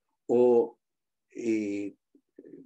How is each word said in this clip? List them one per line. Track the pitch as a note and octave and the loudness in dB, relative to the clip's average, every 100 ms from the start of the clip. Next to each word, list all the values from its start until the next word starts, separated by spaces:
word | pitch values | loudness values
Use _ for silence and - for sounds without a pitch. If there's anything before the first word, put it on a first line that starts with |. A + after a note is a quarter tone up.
| _ _ - | _ _ -2
o, | A#2+ B2 A#2 A#2 - _ _ _ _ _ | 2 4 4 0 -6 _ _ _ _ _
eh, | - A#2+ A2 G#2 G2+ G2+ - _ _ _ _ - - | -10 -4 -4 -4 -8 -10 -14 _ _ _ _ -20 -20